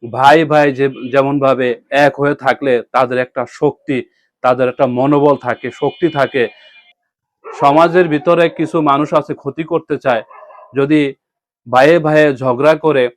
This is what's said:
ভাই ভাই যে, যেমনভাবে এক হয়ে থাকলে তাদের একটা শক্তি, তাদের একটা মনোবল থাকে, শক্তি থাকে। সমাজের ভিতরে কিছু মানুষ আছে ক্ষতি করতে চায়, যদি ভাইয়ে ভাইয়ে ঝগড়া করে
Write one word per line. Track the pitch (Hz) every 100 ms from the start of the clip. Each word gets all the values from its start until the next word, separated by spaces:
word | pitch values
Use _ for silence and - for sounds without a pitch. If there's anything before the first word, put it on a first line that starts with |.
ভাই | 120 117 135 156
ভাই | 156 151 147
যে, | 131 139 127 127
যেমনভাবে | 135 135 143 135 127 123 117 _
এক | 139 143 139
হয়ে | 143
থাকলে | 147 135 123 139 123 -
তাদের | 120 127 127
একটা | 127 - 120
শক্তি, | - 151 139 - 135 - _ _ _
তাদের | 127 127 127
একটা | 123 139
মনোবল | 123 135 147 147 139
থাকে, | 123 117 127
শক্তি | - 143 - 170
থাকে। | 147 131 139 113 - _ _ _ _ _ _ _ _
সমাজের | - - 143 147 170 170 175
ভিতরে | 147 147 170 170
কিছু | 160 156 165
মানুষ | 151 139 151
আছে | 160 143
ক্ষতি | 147 139 139
করতে | 165 165 160 143
চায়, | 139 117 - - - - - 123
যদি | 139 151 143 135 _ _ _ _ -
ভাইয়ে | 123 139 170
ভাইয়ে | 156 151 151 135
ঝগড়া | 131 120 147
করে | 156 160 139 123